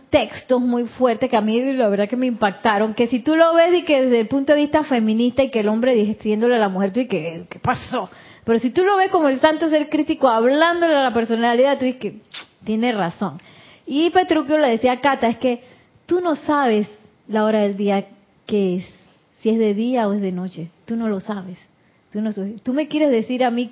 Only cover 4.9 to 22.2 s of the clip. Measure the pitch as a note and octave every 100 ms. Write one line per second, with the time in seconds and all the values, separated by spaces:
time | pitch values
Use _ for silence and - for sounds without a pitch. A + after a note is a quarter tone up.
4.9 | B3 A3 A3 B3 C#4 C4+ A3+ G#3 A3 B3+
5.9 | A#3 G3+ G#3+ G#3+ G#3+ A#3+ A#3+ G3+ F#3 G3
6.9 | A3 B3 F#3 E3 E3 F3 - - - -
7.9 | B3 F#3+ - - - - A3+ A#3+ F4 F#4+
8.9 | F#4+ F#4+ F#4 C#4+ C4 D#4 D#4 D#4+ D4+ D4
9.9 | D#4 D4 D#4 C4 A3+ A#3+ D4 E4 F4 E4+
10.9 | C#4+ C4 A#3 A#3 A3+ A#3 A#3 C#4 C#4 B3+
11.9 | B3+ G#3 G#3+ _ - - _ G#3 A3 B3
12.9 | G#3 E3+ - F#3 D3 - - - - E4
13.9 | C#4 E4+ F#4 F#4 D#4 C4 D#4 C4+ A3+ B3+
14.9 | B3+ C#4 C4+ A#3+ A#3 B3+ A#3+ - - _
15.9 | _ - F4 F4 D4 - C#4+ B3+ G#3+ G#3
16.9 | - _ _ - G#3+ G#3+ G#3+ G3+ G3 G3+
17.9 | G3 F#3+ - _ _ - G#3 F#3+ F3+ -
18.9 | - _ _ _ _ A3 A3+ G#3+ G3+ A#3+
19.9 | B3+ G#3 G3+ F#3+ F3+ F#3 E3 E3 _ -
20.9 | A3+ A3 G3 - G3+ F#3 F3+ _ _ _
21.9 | _ _ G#3